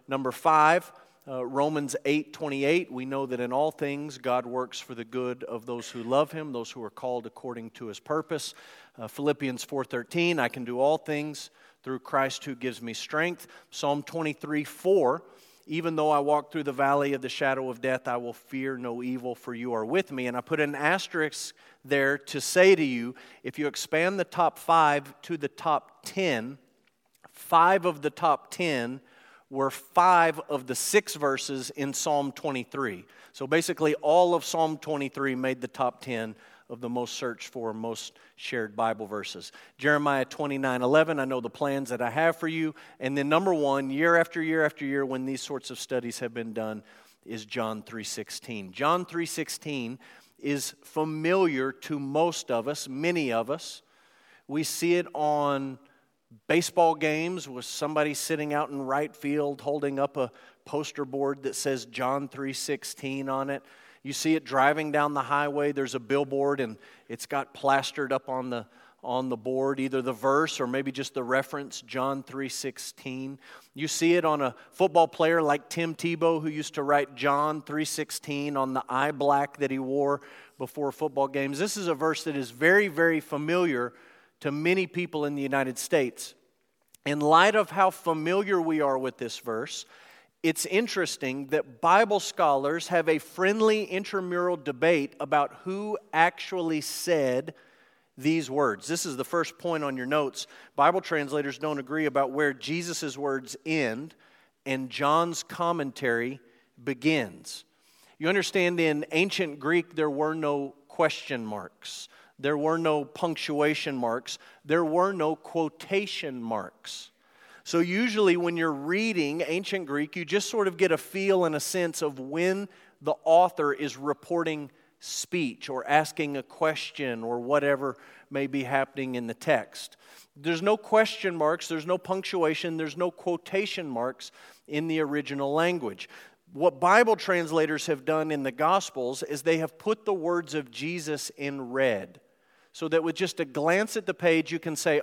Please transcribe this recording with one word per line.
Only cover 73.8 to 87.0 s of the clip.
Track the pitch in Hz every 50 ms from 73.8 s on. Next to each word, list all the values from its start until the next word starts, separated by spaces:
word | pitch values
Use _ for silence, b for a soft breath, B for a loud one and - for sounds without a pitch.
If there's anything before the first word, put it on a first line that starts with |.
| 151
see | 156 - - 170 170 170
it | 175 165
on | 165 151 147
a | 139 127 120 B B B
football | B - 185 190 156 170 165
player | 156 - - 165 160 165 170
like | 160 147 147 147 131 -
Tim | - 165 170 165 156
Tebow, | - - 170 170 160 165 165 165 156
who | 151 160
used | 151 151 147 - -
to | 156 143
write | 139 147 143 139 135 139
John | 120 131 143 143 143 147 151 151 151
three | 131 - 143 151 156
sixteen | 147 - - 151 - - - - - 143 143 143 147 143
on | 139 135 131 131
the | 131 - -
eye | 123 131 139 147
black | 151 131 139 139 143 139 143 139 -
that | - 143 131
he | 131 135
wore | 135 131 135 143 143 143 143 139 B B B B B B B
before | - 131 120 - 151 147 139
football | 131 - 156 151 131 135 139
games. | 135 135 139 139 139 139 135
This | 185 214 -
is | 208 190
a | 170 160
verse | 135 156 160 156 - -
that | 170 143
is | 139 131 113
very, | 117 120 147 170 190 208 208
very | 196 151 151 165 170 160 156
familiar | 151 - 156 143 151 151 170 180 180 170 139 120 120 120 B B B B B B B B B B
to | - 147
many | 139 147 156 170 185 190 185
people | - - 175 180 160 - 156 147
in | 147 147
the | 143
United | 139 135 135 139 135 131 127
States. | - - - - 156 135 123 - - - - - _ _ _ _ _ _ _ _ _ _ _ _ -